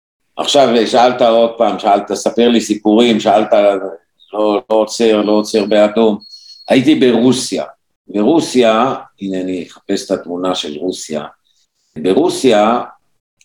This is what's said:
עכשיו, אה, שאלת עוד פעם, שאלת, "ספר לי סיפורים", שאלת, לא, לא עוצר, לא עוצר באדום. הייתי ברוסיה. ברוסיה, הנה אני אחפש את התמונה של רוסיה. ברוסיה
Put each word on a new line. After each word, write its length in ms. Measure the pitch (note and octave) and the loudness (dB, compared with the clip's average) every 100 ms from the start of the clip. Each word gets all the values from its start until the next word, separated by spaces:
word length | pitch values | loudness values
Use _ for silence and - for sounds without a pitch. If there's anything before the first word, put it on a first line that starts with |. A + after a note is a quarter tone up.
| _ _ _ - | _ _ _ -8
עכשיו, 380 | - C#3 C3 A#2 | -2 2 2 2
אה, 120 | G#2+ | 0
שאלת 340 | B2 B2 A#2+ | 2 2 2
עוד 360 | A#2 A2+ A#2 - | 2 2 2 0
פעם, 220 | A2 F#2+ | -2 0
שאלת, 340 | G#2+ G2+ G2+ | 0 0 0
"ספר 360 | G2 G#2 A2+ A#2+ | -6 -4 0 2
לי 120 | A#2 | 2
סיפורים", 580 | - G#2 G#2+ G#2+ A#2+ G#2+ | 0 -2 2 2 4 2
שאלת, 340 | A2 G#2 G#2+ | 2 0 2
לא, 1080 | G#2+ G2+ G2 F#2+ - _ _ _ G#2 G#2+ G#2 - | 2 2 0 -6 -14 _ _ _ -4 -2 -2 0
לא 60 | A2 | 0
עוצר, 460 | G#2+ - A2+ G#2+ | 0 0 2 2
לא 100 | G2+ | 2
עוצר 340 | G#2+ G#2 A2 G2+ | 0 0 -2 0
באדום. 520 | G#2 G#2+ A2+ A2 G#2 - - - - - | 2 2 2 0 0 -8 -20 -20 -18 -2
הייתי 260 | C3+ C3 C#3 | 0 2 2
ברוסיה. 680 | B2+ A2+ B2+ B2 - E2+ C#2 - _ _ - | 2 2 2 0 -2 -8 -8 -14 _ _ -10
ברוסיה, 880 | G2+ A2 E3 - B2+ A2+ A2 B2+ - - _ | -2 0 0 0 0 2 2 0 -4 -12 _
הנה 200 | G2 F#2 | -10 -8
אני 240 | F#2 F2+ E2 | -6 -8 -10
אחפש 380 | - - G2 - | -16 -6 -6 -4
את 60 | |
התמונה 440 | F#2 E2 F2 F#2 F2+ | -6 -6 -6 -6 -6
של 220 | D#2 D2 | -8 -8
רוסיה. 460 | F2+ F2+ - D#2 D2+ - _ _ _ _ _ - | -8 -8 -10 -10 -12 -18 _ _ _ _ _ -6
ברוסיה 840 | C3 - F3 - B2+ G#2 G#2+ B2 - - _ _ _ _ | 0 2 0 0 2 2 2 0 -6 -16 _ _ _ _